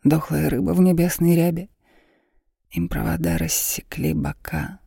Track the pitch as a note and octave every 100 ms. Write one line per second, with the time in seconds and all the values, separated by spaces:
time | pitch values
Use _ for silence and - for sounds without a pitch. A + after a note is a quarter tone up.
0 | C#3 D#3 - D3+ D3+ - F3+ F3+ F#3 E3
1 | F3 - E3+ E3+ E3+ E3+ F#3+ _ _ _
2 | _ _ _ _ _ _ _ - F2 -
3 | F2 - E2+ E3 E3 - - - - -
4 | D3+ D#3+ C#3+ - - D#3+ D3+ F#3+